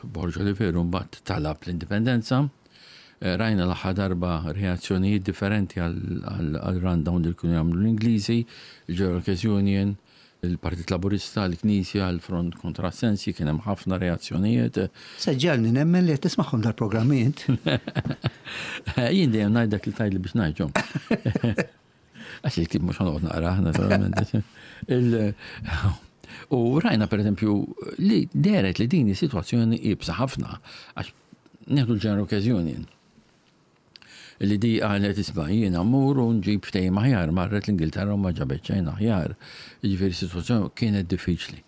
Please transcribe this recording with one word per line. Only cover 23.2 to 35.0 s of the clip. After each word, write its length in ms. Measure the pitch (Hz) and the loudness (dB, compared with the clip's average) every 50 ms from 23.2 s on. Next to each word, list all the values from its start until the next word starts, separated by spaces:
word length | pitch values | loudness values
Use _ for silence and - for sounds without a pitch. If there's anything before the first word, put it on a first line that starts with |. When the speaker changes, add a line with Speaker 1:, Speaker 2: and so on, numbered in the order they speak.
| 82 | -2
Speaker 1:
naqra, 260 | 78 - 82 82 87 92 98 | -2 -2 -2 0 0 2 2
naturalment. 760 | 90 78 78 - 98 98 98 98 98 95 92 98 104 - - 104 - - - - | 2 2 2 2 2 2 2 2 2 0 0 -2 -2 0 -2 -4 -4 -4 -12 -20
<laughs> 360 | - - - - - - 127 | -20 -20 -18 -16 -4 -2 0
Il-, 380 | 123 123 120 117 110 107 101 104 - - - - - 110 - 85 78 - 95 - - - - _ _ - - - - - | 2 4 2 2 2 0 -2 -2 -6 -12 -16 -14 -12 -8 -6 -4 0 0 -2 -2 -2 -10 -20 _ _ -20 -20 -20 -20 -4
u 140 | - 135 123 117 117 131 | -2 0 2 2 2 2
rajna, 320 | 160 208 233 160 107 107 - | 2 2 2 2 2 2 2
per 120 | 110 101 104 | 2 2 2
eżempju, 320 | 107 101 - 110 107 104 101 - - - - - - - | 2 2 2 2 2 2 2 0 -4 -8 -12 -12 -10 -4
li 240 | - 190 202 110 - - - | 0 2 4 4 2 0 0
deret 500 | - 139 151 202 214 165 98 95 87 - | 0 2 2 4 4 4 2 2 2 0
li 80 | 107 | 0
din 240 | 123 190 170 120 101 | 2 4 4 4 2
is-sitwazzjoni 720 | 95 - 170 143 107 87 - - 120 120 113 113 113 - - | 2 0 0 -2 -2 -4 -2 0 2 2 4 4 2 2 0
ibsa 280 | 107 92 - - - 80 | 0 0 0 -2 -6 -2
ħafna, 400 | 98 131 127 - - 57 - - - - - - - - - | -2 -4 -4 -4 -6 -8 -8 -10 -14 -16 -20 -20 -20 -20 -16
għax 220 | - - - - - _ _ _ - _ _ _ - _ - | -12 -12 -12 -12 -12 _ _ _ -20 _ _ _ -20 _ -4
neħdu 320 | - 135 147 123 113 117 | 0 2 2 2 2 2
l-Ġerokas 500 | 98 101 107 101 101 101 - 107 101 101 120 | 2 2 2 2 0 0 0 0 0 2 2
Union. 380 | 123 90 85 78 62 57 82 - - _ _ _ _ - _ _ _ _ _ _ _ _ _ _ _ _ _ _ _ - - - - - - - - | 2 2 0 -2 -4 -6 -10 -12 -16 _ _ _ _ -20 _ _ _ _ _ _ _ _ _ _ _ _ _ _ _ -20 -20 -20 -20 -20 -20 -20 -8
Li 180 | - 95 101 104 | -2 0 0 2
di 200 | 101 113 117 113 - | 2 2 2 2 2
qalet, 400 | 107 104 101 101 | 2 2 2 2